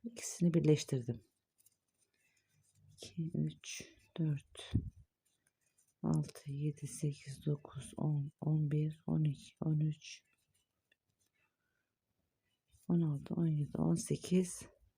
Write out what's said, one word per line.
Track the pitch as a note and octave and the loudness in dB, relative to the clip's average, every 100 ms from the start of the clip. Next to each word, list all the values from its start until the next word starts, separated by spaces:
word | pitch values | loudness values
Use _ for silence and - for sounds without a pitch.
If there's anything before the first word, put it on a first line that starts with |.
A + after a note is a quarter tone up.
İkisini | - - - - F3 | -10 -10 -10 2 4
birleştirdim. | E3 D3+ D3 - C3+ A#2 A2+ _ _ _ _ _ _ _ _ _ _ _ _ _ _ _ _ - | 6 6 4 4 -2 -2 -6 _ _ _ _ _ _ _ _ _ _ _ _ _ _ _ _ -20
İki, | - - - E3 | -18 -12 -6 -4
üç, | D#3 D3+ - - - - - _ - | 0 -2 -2 -12 -12 -12 -20 _ -2
dört, | D#3 C#3 - - - - - - - _ _ _ _ _ _ _ _ _ | 0 0 -6 -18 0 0 0 -14 -20 _ _ _ _ _ _ _ _ _
altı, | E3 D#3 C#3 - C#3+ | 0 2 0 -8 -8
yedi, | C#3 D3+ C#3+ C#3+ | -4 -4 -4 -10
sekiz, | - D3 C#3+ C#3 C3 - | -4 -4 -4 -12 -6 -2
dokuz, | D3 - C3+ B2 - | -2 -4 -14 -12 -4
on, | D3+ D3 C#3+ _ | 0 0 -2 _
on | D3+ D#3 D3 | 0 2 2
bir, | D3+ D#3 D#3 - | 0 -2 -4 -2
on | D#3+ | 2
iki, | D3+ C#3 - _ | 2 -2 -12 _
on | D#3+ D#3 | 0 2
üç, | D#3 D3+ - - _ _ _ _ _ _ _ _ _ _ _ _ _ _ _ _ _ _ _ _ _ _ _ _ _ _ - | 0 -2 -12 -18 _ _ _ _ _ _ _ _ _ _ _ _ _ _ _ _ _ _ _ _ _ _ _ _ _ _ 0
on | F3 | 2
altı, | D#3+ C#3+ C#3+ | 4 0 -2
on | E3+ E3 | 0 2
yedi, | D3+ D3 - | 2 0 2
on | D#3+ E3 | 2 2
sekiz, | - D3 - F3+ F3+ - - _ _ | 0 -4 2 2 2 -6 -14 _ _